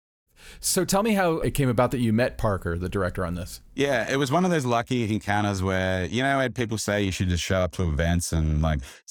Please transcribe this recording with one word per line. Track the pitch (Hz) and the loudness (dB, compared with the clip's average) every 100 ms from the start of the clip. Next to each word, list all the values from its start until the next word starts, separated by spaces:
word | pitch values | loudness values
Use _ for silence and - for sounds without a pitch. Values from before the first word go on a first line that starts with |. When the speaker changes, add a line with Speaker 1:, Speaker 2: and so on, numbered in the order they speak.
| _ _ _ _ - - | _ _ _ _ -20 -8
Speaker 1:
So | - 190 | -4 0
tell | 175 196 | 2 2
me | 226 | 2
how | 196 175 160 | 2 2 0
it | 127 | 0
came | - 131 | 0 2
about | 117 123 | 4 2
that | 131 | 2
you | 117 | 2
met | 110 127 - | 2 2 0
Parker, | 113 92 87 85 | -2 0 -2 -4
the | 90 | -2
director | 101 90 92 87 | -2 -2 -2 -4
on | 85 | -6
this. | 87 - - | -8 -14 -10
Speaker 2:
Yeah, | - 139 123 - | -2 0 0 0
it | 135 | 0
was | 139 | 2
one | 165 | 2
of | 185 | 2
those | 165 123 | 0 0
lucky | 117 117 123 107 | 0 0 0 0
encounters | 107 - 104 104 98 | -2 0 0 0 0
where, | 95 92 92 92 | 0 0 0 0
you | 87 110 | -2 -2
know, | 139 139 | 0 0
when | 127 | 0
people | 107 110 110 | -2 -4 -2
say | - 104 | 0 0
you | 98 | 0
should | 87 92 | 0 0
just | 85 | 0
show | - 95 | 0 0
up | 90 | 0
to | - | -2
events | 85 73 85 85 - | -2 0 2 0 0
and, | 80 78 76 | 0 2 2
like, | 80 73 65 - - | 2 0 -6 -16 -20